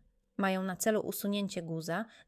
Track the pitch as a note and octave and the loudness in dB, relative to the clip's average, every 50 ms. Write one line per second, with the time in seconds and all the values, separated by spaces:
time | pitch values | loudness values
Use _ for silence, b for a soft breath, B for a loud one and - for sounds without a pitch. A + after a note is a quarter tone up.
0 | - _ _ _ _ _ _ - - F#3+ F#3+ F#3 F#3+ F#3+ F3+ - - A3+ G#3+ G#3 | -16 _ _ _ _ _ _ 0 2 2 2 2 0 -2 -2 2 2 4 4 4
1 | - - G3+ - - G3+ G3+ G3+ G3 F#3+ - F#3 E3+ E3 E3 D#3+ D#3+ E3 E3 F#3+ | 2 0 -4 -2 -2 0 0 0 0 -2 -4 -6 -4 -4 -4 -4 -2 -2 -2 -4
2 | A3+ B B B B | -4 B B B B